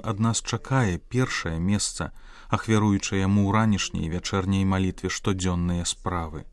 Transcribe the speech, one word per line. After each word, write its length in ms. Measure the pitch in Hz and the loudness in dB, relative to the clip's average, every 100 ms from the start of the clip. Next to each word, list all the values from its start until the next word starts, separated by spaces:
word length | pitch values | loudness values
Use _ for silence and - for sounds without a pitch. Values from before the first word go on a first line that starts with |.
| 110 | 0
ад 160 | 101 | 0
нас 240 | 113 110 - | 0 0 -2
чакае, 560 | 117 - 135 107 85 | -6 0 2 2 0
першае 560 | - 123 127 - 85 80 | -2 -2 0 -2 -4 -2
месца, 560 | 90 104 - - 82 - - - - | 0 0 0 -4 -8 -10 -18 -14 -4
ахвяруючы 640 | - - 110 107 98 - 98 | -4 2 4 4 2 0 0
яму 320 | 95 101 98 | 4 4 4
ў 80 | 107 | 4
ранішняй 480 | 110 98 - 87 80 | 4 2 0 -4 -4
і 80 | |
вячэрняй 480 | 90 - 98 92 98 95 | -4 -2 -2 2 2 2
малітве 440 | 95 92 90 92 | 2 0 -2 -6
штодзённыя 800 | - - 95 90 87 87 87 85 | -4 -2 0 0 0 0 0 -2
справы. 560 | - - 87 80 78 - | -4 -4 -4 -6 -10 -14